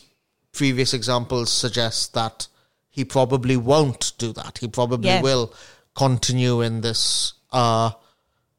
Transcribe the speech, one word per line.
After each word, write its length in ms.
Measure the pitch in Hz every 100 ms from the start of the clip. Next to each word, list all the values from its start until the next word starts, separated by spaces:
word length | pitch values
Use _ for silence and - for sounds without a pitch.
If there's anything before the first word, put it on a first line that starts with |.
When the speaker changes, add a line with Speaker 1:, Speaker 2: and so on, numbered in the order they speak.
| _ _ _ _ _
Speaker 1:
previous 420 | - 139 127 127
examples 580 | 131 113 123 117 127 117
suggest 640 | - 123 113 113 - - -
that 320 | 113 - - _ _ _ _
he 160 | - 127
probably 520 | 135 127 135 123 131
won't 560 | 117 147 147 117 - -
do 160 | 120
that. 240 | 107 - -
He 100 | 120
probably 420 | 113 123 123 101
Speaker 2:
Yeah. 120 | 180
Speaker 1:
will 320 | 131 131 113 - - - _ -
continue 640 | 135 123 - 127 123 120
in 200 | 117 113
this, 520 | 113 110 - - - - _
uh, 400 | 127 120 113 113 113 _ _ _ _ _